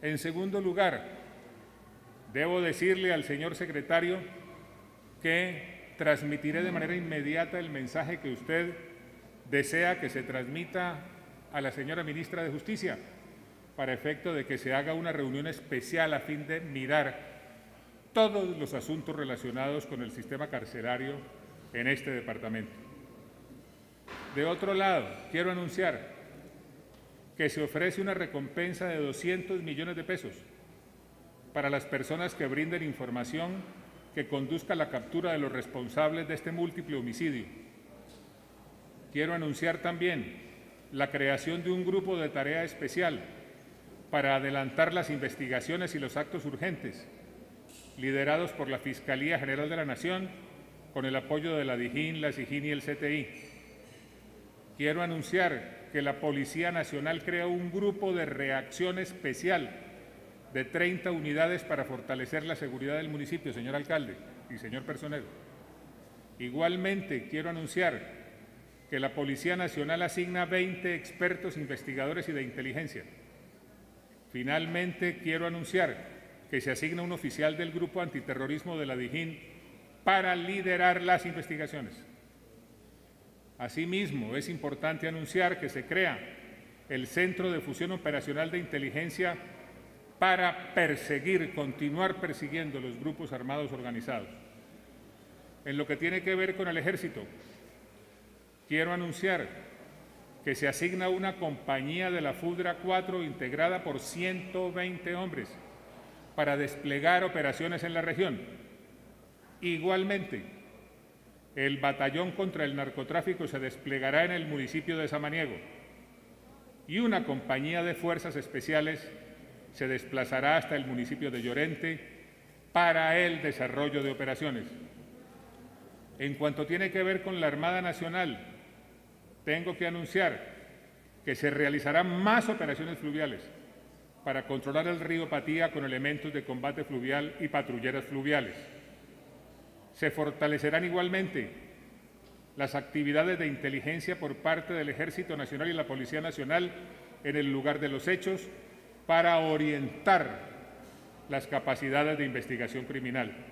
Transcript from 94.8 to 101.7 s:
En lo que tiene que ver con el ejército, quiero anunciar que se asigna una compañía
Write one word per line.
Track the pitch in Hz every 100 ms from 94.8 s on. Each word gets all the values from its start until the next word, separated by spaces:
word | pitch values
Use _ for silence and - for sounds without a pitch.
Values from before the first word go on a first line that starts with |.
| - - - - - - - - -
En | 139
lo | 147
que | 143
tiene | 160 180
que | 180
ver | 185 190 190
con | 185
el | 165
ejército, | 156 180 175 - 98 - - - - - - - - - - - - - -
quiero | 151 165
anunciar | 180 175 156 185 180 110 - - - - - - - - -
que | - 131
se | 143
asigna | 139 170 185 185
una | 185 190 185
compañía | 170 143 -